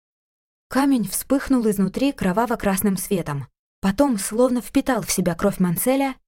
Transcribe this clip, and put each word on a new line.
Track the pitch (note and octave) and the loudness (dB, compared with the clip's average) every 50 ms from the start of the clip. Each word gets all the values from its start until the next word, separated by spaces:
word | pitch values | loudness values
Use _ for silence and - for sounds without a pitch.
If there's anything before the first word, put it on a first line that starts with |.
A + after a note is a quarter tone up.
| _ _ _ _ _ _ _ _ _ _ _ _ _ _ | _ _ _ _ _ _ _ _ _ _ _ _ _ _
Камень | - B3+ C#4 C#4+ C4+ A#3+ G3+ F#3+ | 0 2 2 4 2 2 0 -2
вспыхнул | - - - - C4 C#4 - - C4+ B3 A3 A3 | -4 -8 -2 0 0 0 2 0 0 2 2 2
изнутри | G3+ G3 F#3+ F#3+ - A3 B3+ C#4 | 2 2 0 0 0 0 0 0
кроваво-красным | C#4 - - F#3+ F3 G#3+ A#3+ A#3 A#3+ G3+ - G3+ F#3+ F#3+ - G#3 G3 - | 0 0 -2 0 0 0 0 0 -2 -2 -2 -2 0 0 0 0 0 -2
светом, | - - G3+ F3 D#3+ D#3 C#3+ C#3 B2+ - _ _ _ _ _ _ | -2 -2 -2 -2 -2 -4 -6 -6 -8 -10 _ _ _ _ _ _
потом | - G3 G3 - C#4+ C#4+ A#3+ G3 | -2 0 2 4 2 2 2 0
словно | - - G#3+ A3+ B3 B3+ B3 B3 | -4 -2 0 2 2 2 2 -2
впитал | - - - C#4 C4+ - C4 G#3+ D#3+ | -4 -2 -2 0 0 2 0 -2 -2
в | - | -2
себя | - - F3+ F3+ E3 | -2 -2 0 -2 -2
кровь | E3 - G3+ G3 - | 0 0 0 0 2
Манселя | F#3 F3+ E3+ - - B3 C4 C#4 C#4 C4+ B3+ - _ | 0 0 0 0 0 0 2 2 0 -2 -4 -8 _